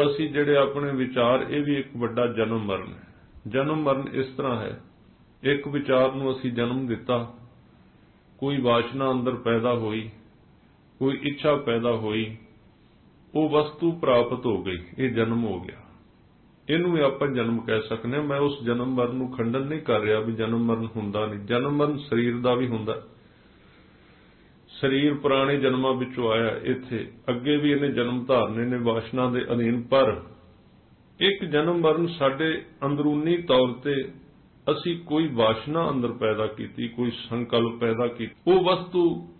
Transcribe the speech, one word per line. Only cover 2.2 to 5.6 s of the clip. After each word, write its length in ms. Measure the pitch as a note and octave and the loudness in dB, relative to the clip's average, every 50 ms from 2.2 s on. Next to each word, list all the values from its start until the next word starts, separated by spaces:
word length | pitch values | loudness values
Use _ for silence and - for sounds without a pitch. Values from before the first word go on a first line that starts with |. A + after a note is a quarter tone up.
| A#2+ | 0
ਜਨਮ 320 | A#2+ A2 A2+ A2 A2 A2+ A2 G#2 | 0 2 0 0 0 0 -2 -2
ਮਰਨ 220 | G2+ F#2+ F#2 F2+ | -2 -4 -4 -4
ਹੈ। 200 | - - - - - - - - - - - - | -8 -14 -16 -20 -20 -20 -20 -20 -20 -20 -16 -12
ਜਨਮ 340 | A2 G#2+ C3+ C#3 D3+ D#3 D#3 | -4 -2 -2 0 0 0 0
ਮਰਨ 260 | D3+ C#3 C3+ C#3+ C#3 - - | 0 0 0 0 -2 -4 -4
ਇਸ 120 | C3 C3 | -4 -4
ਤਰ੍ਹਾਂ 300 | C3 - - C#3 C3 A#2+ | -4 -4 -4 -4 -2 -2
ਹੈ, 260 | A2 G#2 - - - - - - _ - - - _ _ _ _ _ - | -2 -4 -6 -8 -10 -14 -20 -20 _ -20 -20 -20 _ _ _ _ _ 0
ਇੱਕ 240 | C3+ C#3+ C#3 | 0 0 0